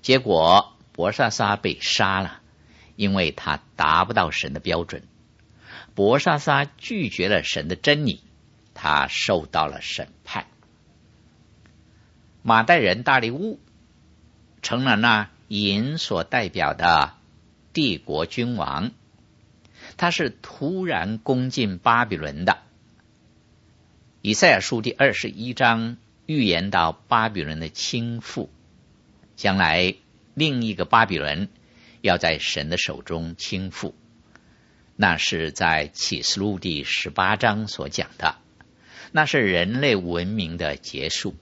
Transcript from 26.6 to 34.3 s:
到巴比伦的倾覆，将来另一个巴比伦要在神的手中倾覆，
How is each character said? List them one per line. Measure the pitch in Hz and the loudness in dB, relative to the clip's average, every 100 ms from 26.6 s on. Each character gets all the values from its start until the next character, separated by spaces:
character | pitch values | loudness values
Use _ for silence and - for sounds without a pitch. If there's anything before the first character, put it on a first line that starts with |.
| 95 | 0
到 | 95 82 | 2 0
巴 | 80 _ 117 113 | -2 _ 0 0
比 | 101 | -4
伦 | 76 78 | -6 -8
的 | 80 | -10
倾 | - - 120 117 117 | -8 -6 -6 -6 -8
覆， | - - - _ _ _ _ _ _ _ _ - | -10 -10 -10 _ _ _ _ _ _ _ _ -2
将 | 101 95 | 0 4
来 | 82 82 90 95 _ _ _ | 4 4 2 -2 _ _ _
另 | - 156 127 | -2 -2 0
一 | 113 | -4
个 | 92 90 | -4 2
巴 | 117 110 | 4 4
比 | 82 | 0
伦 | 73 76 101 _ _ _ - - | -2 -4 -6 _ _ _ -20 -4
要 | 85 87 | 0 2
在 | 85 78 | 0 -2
神 | - 78 73 | -4 -6 -4
的 | 90 | -4
手 | - 65 | -4 -8
中 | - 82 82 85 | -8 -8 -8 -10
倾 | - 95 92 | -8 -8 -8
覆， | - 80 - _ _ _ | -10 -12 -12 _ _ _